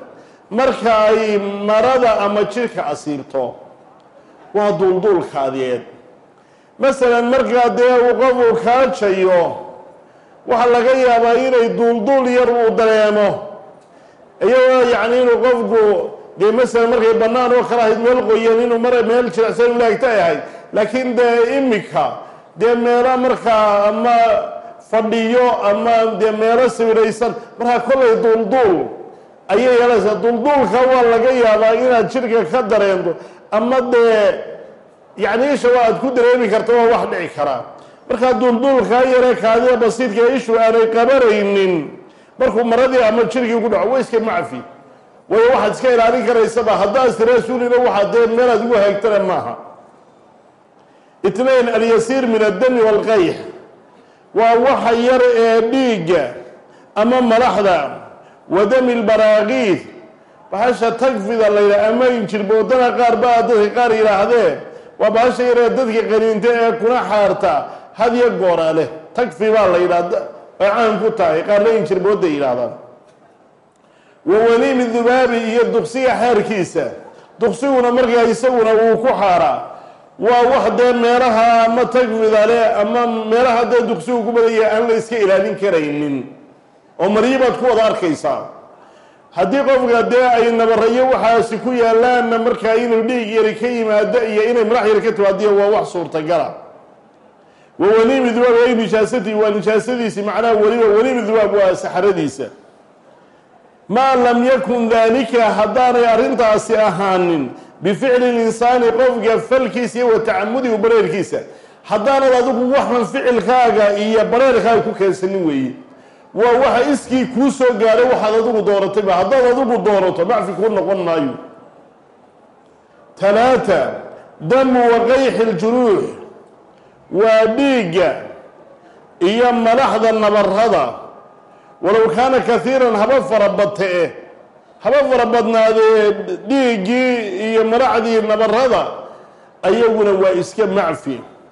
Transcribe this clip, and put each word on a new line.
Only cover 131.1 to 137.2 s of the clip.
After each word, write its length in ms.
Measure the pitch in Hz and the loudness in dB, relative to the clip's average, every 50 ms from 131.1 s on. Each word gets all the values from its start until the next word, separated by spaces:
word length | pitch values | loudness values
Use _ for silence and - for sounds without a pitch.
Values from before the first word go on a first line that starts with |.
| - - - - - - - - - - _ - - - | -20 -20 -20 -20 -20 -20 -20 -20 -20 -20 _ -20 -14 -6
Walow 260 | - 175 214 226 220 226 220 | -2 0 2 2 2 2 0
kaana 240 | 220 254 262 262 247 | 0 0 0 0 0
kathiiran, 560 | 170 208 233 220 - 240 262 262 254 240 220 | 0 0 -2 -2 -2 -2 0 0 0 0 0
haba 260 | 202 214 233 269 262 | 0 0 0 0 0
fara 260 | 208 - 220 214 202 196 | 0 0 0 0 2 0
badtee, 640 | 185 190 202 202 202 - 196 190 180 175 165 139 - - - - - - - - _ - _ _ - - | 0 0 -2 -2 -2 -4 -4 -2 -2 -2 -2 -4 -6 -10 -20 -20 -20 -20 -20 -20 _ -20 _ _ -14 -8
haba 160 | - 208 262 294 277 262 | -2 0 2 2 2 2
fara 160 | 254 240 240 | 0 0 0
badnaadee, 840 | 220 226 233 226 220 226 226 220 220 220 220 220 220 220 220 214 214 196 202 202 180 185 - - 202 | 2 0 0 0 0 0 2 2 2 2 4 4 4 4 4 2 2 0 -2 -6 -10 -10 -8 -6 -2
dhiiggii 1040 | 269 277 262 247 233 202 185 196 240 254 254 254 247 240 | 0 0 0 0 0 -2 -2 -2 -2 0 0 0 -2 -2